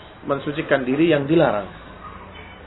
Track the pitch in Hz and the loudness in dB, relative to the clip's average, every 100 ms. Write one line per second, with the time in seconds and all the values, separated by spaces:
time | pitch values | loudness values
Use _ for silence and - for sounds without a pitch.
0 | - - 143 139 151 147 156 139 127 139 | -16 -12 -4 -4 -2 -6 0 0 2 2
1 | 170 147 139 170 139 104 95 - - - | 4 4 4 4 4 2 -4 -12 -18 -16
2 | - - - - - - | -16 -16 -18 -18 -18 -20